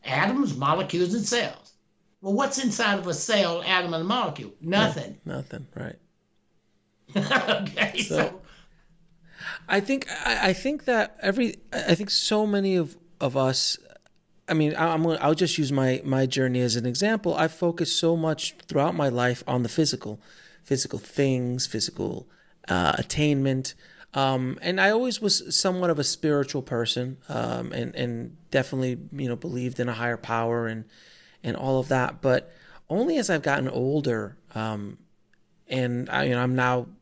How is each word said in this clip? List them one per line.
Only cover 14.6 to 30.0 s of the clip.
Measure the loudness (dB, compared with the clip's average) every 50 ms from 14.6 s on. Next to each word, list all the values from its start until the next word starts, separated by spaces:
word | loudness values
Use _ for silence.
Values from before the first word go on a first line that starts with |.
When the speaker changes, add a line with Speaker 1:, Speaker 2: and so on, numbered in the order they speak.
| 4 2 2
Speaker 2:
I, | 2 0 2
I'm | 2 2 2
gonna, | 2 2 2
I'll | 4 2 4
just | 4 2 0 2 0
use | 0 2
my, | 2 2 4 4 2 2 0
my | 0 2 2 2
journey | 2 2 2 2 2 2 2
as | 2 2 2
an | 0 0
example. | -2 -2 0 2 2 2 2 0 0 2
I | 2 2 0
focused | 0 0 0 0 2 0 -2 0 0 0
so | 2 2 2 2
much | 2 0 0 -2 -4 -8 -8 -10 -16 _
throughout | 0 2 2 2 2
my | 2 0 0
life | 2 2 2 2 0 0 -4 -2
on | 0 0 0
the | 0
physical, | 2 0 2 2 0 -4 -6 -10 -12 -12 -14 -20 -20 -20 -20 -20 -20 -20 _
physical | -2 -2 -2 -2 -4 -6 -10
things, | -10 -8 -2 0 2 2 2 0 0 -2 -2 -2 -4 -4
physical, | -4 -4 -4 -4 -4 -4 -6 -4 -4 -6 -10 -16 _ _ _ _ _ _ _ -2
uh, | 0 2 4 2 2 0
attainment. | -2 -4 -2 0 2 2 2 2 2 0 0 0 -2 -6 -10 _ -20 -20 -20 -20 -20 _ -2
Um, | 0 0 2 2 0 0 -2 -4 -4
and | -4 -4 0 4
I | 4 4
always | 4 4 2 0 -2 -2
was | 0 2 0 0 0 0 -2
somewhat | 0 0 2 0 2 2 2
of | 2 2
a | 0
spiritual | -2 -2 0 0 2 2 2 2 0 -2 -6
person, | -4 -2 -2 -2 -2 0 -2 -2 -4 -6 -6 -12 -12 -8
um, | -4 -4 -2 -2 -4 -4 -6 -6
and, | -6 -4 -6 -6 -4
and | -4 -4 -4 -4 -6 -8 -10 -12 -18 -20 -2
definitely, | 0 0 0 0 -2 -2 -2 -2 -2 -4 -8 -12 -8
you | -6 -4 -4
know, | -4
believed | -4 -6 -6 -6 -4 -4 -4 -2 -2
in | -2 -2
a | -2
higher | -2